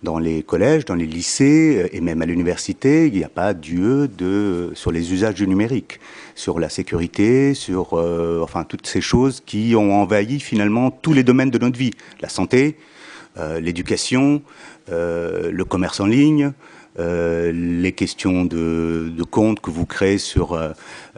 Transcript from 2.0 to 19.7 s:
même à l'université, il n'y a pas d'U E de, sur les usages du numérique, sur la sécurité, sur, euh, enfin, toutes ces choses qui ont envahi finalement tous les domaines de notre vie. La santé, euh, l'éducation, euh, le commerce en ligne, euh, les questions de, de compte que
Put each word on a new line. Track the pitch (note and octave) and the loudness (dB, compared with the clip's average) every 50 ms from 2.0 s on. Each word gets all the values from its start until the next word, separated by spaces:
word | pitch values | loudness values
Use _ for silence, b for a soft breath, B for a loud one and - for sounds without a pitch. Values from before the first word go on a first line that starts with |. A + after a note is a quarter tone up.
même | E2 E2+ D#2+ D#2+ | -4 -2 -2 -2
à | E2 | -2
l'université, | E2 F2 F2 F2 F2 E2+ - - - F#2+ - - C3+ D3 D#3+ E3 | -2 -2 0 0 0 -2 -4 -4 -8 -8 0 2 2 4 4 4
il | D3+ G#2 | 4 2
n'y | F#2+ D#2+ | 0 -4
a | - | -2
pas | _ D#2+ F2+ G#2 G2+ | _ -2 0 0 -2
d'U | E2 D2+ D2+ E2+ F2 | -2 -6 -4 -2 0
E | F#2 A2 C3 C#3 C#3+ | 2 2 2 2 0
de, | C3+ G2+ F2 F#2 F2+ G2 G2+ G#2 G2+ F2+ E2+ F2 E2 D#2 | -2 -2 -4 -2 0 0 0 0 0 -2 -2 -4 -6 -10
sur | - - - | -6 -4 -2
les | E2+ E2+ E2+ E2+ F#2 | -2 -2 -2 -2 0
usages | F#2 G#2 A2 G2+ | 0 0 0 0
du | F2 G2+ F#2+ | 0 0 2
numérique, | F#2+ F#2+ G#2+ A#2 C3 G#2+ F2+ _ - - B B B B B B B | 2 2 2 0 -2 -4 -4 _ -18 -20 B B B B B B B
sur | - - - E2 E2+ | -8 -6 -4 -2 -2
la | E2 D#2 | -2 -4
sécurité, | - - F2+ - - E2+ E2+ E2 - - G2+ A2 B2 C3 C#3 C#3 C#3 | -4 -8 -6 -4 -2 -4 -4 -4 0 2 2 4 4 4 4 2 0
sur, | C3+ - - F#2 F#2 F2 - - | -2 -4 -4 -2 -2 -2 -2 -2
euh, | E2 E2+ E2+ E2+ E2+ E2+ E2+ E2+ E2 | 0 0 0 0 -2 -2 -2 0 -2
enfin, | E2 D#2+ - F2 D#2 | -2 -4 -4 -8 -8
toutes | - - - - | -6 -10 -12 -10
ces | - - F#2+ | -4 -4 -4
choses | F2 - - A#2+ B2+ C3+ B2+ - _ | -2 2 2 4 4 2 0 -4 _
qui | - - G#2 A2 A#2 A#2 | -8 -4 -2 2 4 4
ont | A2 G#2 G2+ G2 G#2 | 4 4 4 4 2
envahi | G2+ F#2 G#2+ G2+ G#2 A2 C#3 C#3+ | 2 2 2 0 0 0 -4 -6
finalement | - - B2+ G#2+ G2+ G#2 G#2+ A#2 B2 C3 | -4 -2 -2 0 2 2 2 2 0 0
tous | B2+ - - E3 D#3 | -2 -2 0 4 4
les | C3+ | 6
domaines | B2+ A#2+ B2 C3 C3 C3+ | 6 6 4 4 4 2
de | A#2+ | 2
notre | A#2 A#2+ B2 B2+ A#2+ | 2 0 0 0 0
vie. | C3 A#2+ - B B B B B | -2 -4 -4 B B B B B
La | - D#2+ | -12 -8
santé, | - - F#2 - - B2+ C#3 D3+ D#3 B B B B B B B B B B B _ - | -4 -4 -2 2 4 4 4 2 0 B B B B B B B B B B B _ -10
euh, | D#2+ D#2 D#2+ E2 | -8 -6 -6 -4
l'éducation, | E2 F2 E2+ E2+ F2 - A2 - - - B2 B2+ C3+ C#3+ D3 D3 C#3 B B B B B B B _ - | -4 -4 -4 -4 -2 -2 -2 -2 -2 0 2 2 4 4 2 0 -2 B B B B B B B _ -6
euh, | F2 E2+ E2+ E2+ E2+ E2+ E2+ E2+ F2 F2 E2+ E2+ | -4 -2 -2 -2 -2 -2 -4 -4 -4 -4 -4 -4
le | F2 F2 F#2 | -4 -4 -4
commerce | - G2 F2+ F2+ F2 - - | -2 -2 -2 -2 -2 -2 0
en | G2 | 0
ligne, | G2+ A2+ C3 C#3+ D#3 D#3 D3 C#3+ C#3+ C#3 B B B B B B B _ - | 2 4 4 4 4 4 2 2 0 -2 B B B B B B B _ -6
euh, | E2+ E2+ F2 E2+ E2+ E2+ E2 E2 E2+ E2+ | -4 -2 -2 0 0 0 0 0 0 -2
les | E2 E2+ F2 F2 F2 F2 F2 F#2 | -2 -2 -2 -2 -2 0 0 -2
questions | F#2 - G2 E2+ - - - F#2+ F#2 F2+ F2+ | 0 -2 -4 -4 -4 -4 -2 0 0 2 0
de, | F2 E2+ E2 E2 E2 E2 E2 E2 E2 E2 E2 E2 E2 | 0 0 -2 -2 0 0 0 -2 -2 -2 -4 -4 -6
de | E2 E2 E2+ | -6 -6 -8
compte | - - A2+ G#2+ G#2+ G#2+ - | -2 0 2 2 2 0 -2
que | - - | -6 -8